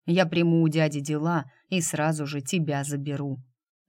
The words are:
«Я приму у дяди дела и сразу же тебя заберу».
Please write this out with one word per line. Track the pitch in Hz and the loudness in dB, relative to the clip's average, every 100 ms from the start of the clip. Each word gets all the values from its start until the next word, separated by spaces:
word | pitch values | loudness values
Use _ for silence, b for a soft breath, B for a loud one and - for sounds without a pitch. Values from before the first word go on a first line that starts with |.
| - | 0
«Я | 175 165 | 2 2
приму | 170 170 165 | 2 4 4
у | 160 | 4
дяди | 160 156 147 | 4 2 0
дела | 143 151 165 165 b b b | -4 -2 0 -2 b b b
и | 185 | -4
сразу | - 151 156 156 143 | -2 0 0 -2 -4
же | 147 | -6
тебя | - 180 151 139 | -4 -2 0 -2
заберу». | 143 143 143 135 139 127 - _ _ _ | -4 -6 -4 -6 -6 -8 -12 _ _ _